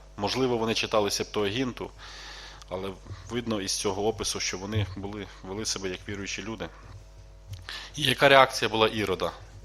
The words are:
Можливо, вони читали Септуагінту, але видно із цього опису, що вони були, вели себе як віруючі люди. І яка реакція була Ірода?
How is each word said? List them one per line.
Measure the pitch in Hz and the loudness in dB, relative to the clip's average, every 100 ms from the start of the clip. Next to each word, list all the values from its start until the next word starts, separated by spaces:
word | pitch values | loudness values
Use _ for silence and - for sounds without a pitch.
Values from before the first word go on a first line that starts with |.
| - - | -14 -4
Можливо, | 101 127 131 120 | -2 2 2 2
вони | 110 | 2
читали | 110 107 110 101 | 2 2 2 2
Септуагінту, | - 107 107 101 110 131 110 92 - - - - - - - - | 0 -2 0 0 0 -2 -4 -10 -12 -16 -16 -14 -14 -16 -16 -10
але | 92 98 92 - 98 - | -8 -6 -10 -14 -14 -6
видно | 117 113 107 | -4 -2 -2
із | 95 | -2
цього | - 104 95 104 | -2 -2 0 0
опису, | 110 101 98 | 0 -2 -2
що | - 92 | -4 -4
вони | 98 107 98 98 | -2 -2 -2 -4
були, | 98 104 95 - | -8 -8 -10 -12
вели | 95 101 110 | -10 -6 -4
себе | 101 95 | -4 -4
як | 92 - | -6 -8
віруючі | 101 95 - | -8 -6 -6
люди. | 98 110 82 - - - - - - - - - - - - - | -8 -8 -8 -12 -18 -18 -18 -20 -20 -20 -16 -14 -12 -14 -12 -2
І | |
яка | 139 123 143 | 0 6 10
реакція | 139 131 - 113 | 10 10 6 0
була | 110 110 | 4 4
Ірода? | 110 98 87 87 - - - | 4 0 0 -2 -4 -16 -16